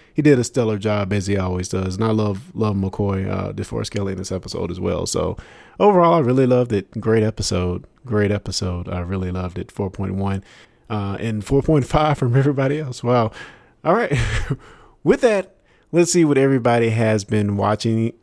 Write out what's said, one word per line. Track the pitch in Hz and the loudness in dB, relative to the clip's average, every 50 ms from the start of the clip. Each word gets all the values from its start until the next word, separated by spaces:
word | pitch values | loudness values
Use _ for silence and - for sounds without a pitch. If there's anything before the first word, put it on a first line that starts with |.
| - _ _ | -20 _ _
he | - | 2
did | 143 147 139 123 | 6 6 6 6
a | 117 | 4
stellar | - - 131 117 110 107 101 | 0 0 0 0 0 0 0
job | 101 107 104 104 101 92 | 0 0 0 0 0 0
as | 104 101 92 | -2 -2 0
he | 95 101 | 0 0
always | 98 92 92 92 90 90 - | 0 0 -2 -2 -4 -4 -4
does. | - 95 95 92 92 | -4 -2 -2 -2 -2
And | 95 113 | -2 0
I | 113 | 0
love, | 110 107 107 104 98 98 131 - - | 0 0 0 -2 -2 -6 -10 -12 -4
love | - 110 107 98 | -2 -2 0 0
McCoy, | 98 95 95 - - 104 98 98 95 95 98 | 0 -2 -2 -2 -2 -2 0 0 -2 -2 -4
uh, | 98 95 95 101 | -4 -4 -4 -6
DeForest | 101 101 101 - 107 110 107 - | -6 -8 -8 -6 -6 -6 -6 -6
Kelley | - 101 98 98 | -6 -6 -6 -4
in | 95 92 | -6 -8
this | 95 - | -8 -6
episode | 95 90 - - - - 90 90 | -8 -8 -8 -8 -8 -8 -6 -6
as | 92 92 | -6 -4
well. | 92 92 87 82 82 | -4 -4 -2 -2 -4
So | - - - 82 85 - - - - - - - - - - | -4 -4 -4 -4 -4 -6 -10 -14 -20 -20 -20 -20 -20 -2 2
overall, | 196 208 202 180 170 165 170 | 2 4 6 6 4 4 4
I | 165 | 4
really | 135 117 127 135 131 | 2 2 2 2 4
loved | 123 127 123 123 117 | 4 4 2 2 0
it. | 110 98 95 - - 113 | -2 -2 -4 -4 -10 -4
Great | 92 110 110 113 | 0 2 2 4
episode. | 107 110 - - 95 - 98 90 90 90 87 92 - - _ _ - | 2 0 -2 -4 -4 -2 -2 -2 0 -2 -4 -6 -8 -14 _ _ -8
Great | - 107 104 104 98 | -2 0 0 2 2
episode. | 104 101 - 98 92 - 101 92 90 87 87 90 | 0 -2 -4 -6 -6 -4 -4 -4 -4 -6 -6 -6
I | 90 90 | -6 -6
really | 87 87 98 95 92 90 | -6 -4 -4 -4 -4 -4
loved | 90 92 92 90 90 90 | -4 -6 -6 -6 -8 -10
it. | 87 - | -10 -10
Four | - - 101 95 | -8 -6 -6 -6
point | - - 95 95 95 | -6 -6 -6 -4 -4
one, | 98 98 98 98 95 - - - - - _ _ _ _ - | -4 -2 -2 -4 -4 -6 -12 -20 -20 -20 _ _ _ _ -8
uh, | 113 104 98 98 98 - | -6 -6 -4 -6 -6 -6
and | 98 117 110 104 98 | -6 -4 -4 -6 -4
four | - 135 139 | 0 0 0
point | - - 160 147 120 | 2 2 2 2 2
five | - - 151 151 151 143 - | 2 0 2 2 2 0 0
from | 135 120 120 | 0 2 2
everybody | 139 135 147 139 139 135 135 147 156 | 2 2 2 0 0 0 -2 -2 -4
else. | 151 131 120 - | -6 -8 -10 -4
Wow. | - 120 123 120 113 110 - - - - - - _ _ _ _ - | -2 2 2 2 2 0 -4 -10 -18 -20 -20 -20 _ _ _ _ 0
All | 156 185 | 2 2
right. | 233 233 - 143 123 113 107 110 - - - 135 - | 2 2 0 0 -2 0 -2 -2 -4 -4 -4 -6 -8
<laughs> | - - - - - _ _ _ - | -8 -18 -20 -20 -20 _ _ _ 2
With | 151 - - | 2 2 4
that, | 269 233 214 190 185 - _ _ _ _ _ _ _ _ | 4 2 2 2 -2 -6 _ _ _ _ _ _ _ _
let's | - 170 175 165 | 2 2 2 4
see | 180 180 160 | 4 4 4
what | 147 143 | 4 4
everybody | 135 135 135 135 127 113 123 120 117 117 113 | 4 4 4 2 2 2 2 2 4 2 2
has | 110 117 113 110 110 107 104 | 2 2 2 2 2 0 0
been | - 107 107 104 101 101 | 0 0 0 2 0 0
watching, | 101 101 104 107 - - 117 113 113 113 113 - _ | 0 0 0 0 0 0 0 0 0 -2 -2 -4 _